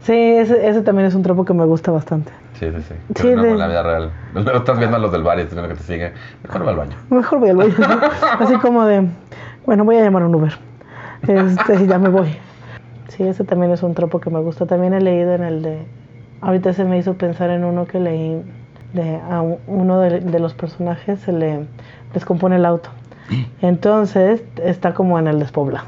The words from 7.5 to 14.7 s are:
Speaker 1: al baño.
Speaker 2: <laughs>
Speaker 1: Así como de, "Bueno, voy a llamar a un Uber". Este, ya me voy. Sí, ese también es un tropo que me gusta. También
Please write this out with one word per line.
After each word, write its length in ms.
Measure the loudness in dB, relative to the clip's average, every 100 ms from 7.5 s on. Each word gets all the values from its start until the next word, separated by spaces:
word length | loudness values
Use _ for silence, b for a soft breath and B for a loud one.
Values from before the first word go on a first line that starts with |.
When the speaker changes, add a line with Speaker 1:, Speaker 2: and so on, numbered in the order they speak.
Speaker 1:
al 60 | 4
baño. 180 | 4
Speaker 2:
<laughs> 640 | 4 2 2 0 0 -2 0
Speaker 1:
Así 160 | 2 2
como 260 | 2 2
de, 220 | 4 4 2 -2 -16 B B B
"Bueno, 200 | 0 2
voy 120 | 4 4
a 60 |
llamar 200 | 4 4
a 40 | 2
un 80 |
Uber". 180 | 2 0 -4 -18 -20 B B B B 0
Este, 600 | 2 4 2 2 4 4
ya 120 | 4
me 100 | 4
voy. 280 | 4 2 -4 B B B B -20 -20 -20
Sí, 140 | -4
ese 200 | -4 -2
también 260 | -2 0 2
es 100 | 0
un 100 | -2
tropo 260 | -2 -2 -2
que 100 | -4
me 100 | -4
gusta. 260 | -4 -4
También 260 | -2